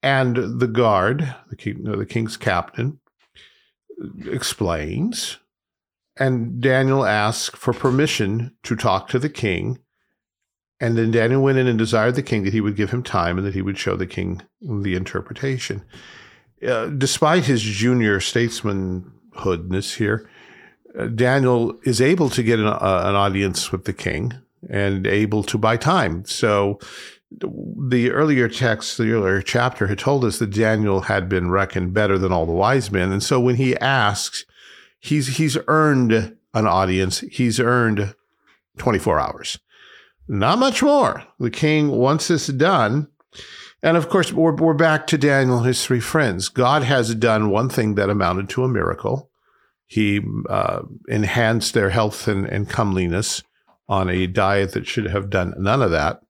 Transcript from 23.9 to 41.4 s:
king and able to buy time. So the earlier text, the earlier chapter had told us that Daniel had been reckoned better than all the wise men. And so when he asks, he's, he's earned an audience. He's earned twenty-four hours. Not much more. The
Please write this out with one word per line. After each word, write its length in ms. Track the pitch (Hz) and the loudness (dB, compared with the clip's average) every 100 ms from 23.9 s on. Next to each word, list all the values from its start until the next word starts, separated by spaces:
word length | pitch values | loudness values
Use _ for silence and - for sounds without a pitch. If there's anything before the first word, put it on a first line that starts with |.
king 420 | 90 - 76 120 127 _ _ - | -6 -4 -4 -6 -8 _ _ -8
and 380 | 101 101 98 95 | -4 -2 0 0
able 360 | 101 107 107 | 0 2 0
to 140 | 101 110 | -2 0
buy 180 | 110 117 | 0 2
time. 480 | 143 185 110 82 | 2 0 0 -4
So 540 | 101 - 117 104 101 104 - - - - _ | -8 -2 2 2 2 -2 -10 -20 -20 -20 _
the 800 | - - - - - 135 123 120 | -12 -10 -10 -10 -6 0 2 2
earlier 380 | - 156 139 117 | 2 2 4 2
text, 500 | - 127 110 - - | 0 0 0 -4 -2
the 140 | 113 | 0
earlier 300 | 113 95 98 | 2 2 0
chapter 440 | - 120 123 - 98 | 0 0 -2 -2 -4
had 120 | 98 | -2
told 260 | - 139 | 0 2
us 140 | 120 117 | 0 0
that 120 | 107 | -4
Daniel 520 | 101 110 110 107 98 | 0 2 2 2 0
had 260 | 92 101 92 | 0 -2 0
been 220 | 95 87 | -2 2
reckoned 420 | 92 95 95 90 | 0 0 -2 -2
better 260 | 98 104 98 | 0 2 2
than 140 | 92 | 2
all 140 | 90 82 | 0 0
the 60 | |
wise 380 | 85 101 135 104 | 2 2 2 0
men. 220 | 98 92 | -2 0
And 100 | 95 | -2
so 180 | - 135 | 0 2
when 160 | 123 120 | 2 2
he 200 | 131 120 | 0 0
asks, 640 | 123 135 104 98 - - - _ - - - _ | 0 2 0 -2 -6 -10 -14 _ -20 -20 -20 _
he's, 360 | - 151 131 131 | -2 -2 0 0
he's 180 | 160 131 - | 0 0 0
earned 440 | 156 156 135 120 110 110 - _ | 4 4 4 4 2 0 -10 _
an 120 | 117 107 | 0 2
audience. 540 | 90 95 92 95 - | 2 2 2 0 -2
He's 400 | 277 - 123 113 | -8 -2 0 2
earned 540 | 120 123 117 104 101 - _ _ _ _ _ - | 2 2 2 0 -4 -8 _ _ _ _ _ -4
twenty-four 400 | - 110 - 78 | 0 0 2 0
hours. 380 | 69 - - - _ _ - - _ _ - | 0 -6 -10 -12 _ _ -20 -20 _ _ -8
Not 300 | 107 107 214 | -2 2 2
much 240 | 262 262 | 2 2
more. 400 | 294 294 135 - - | 4 4 2 -2 -12
The 120 | _ | _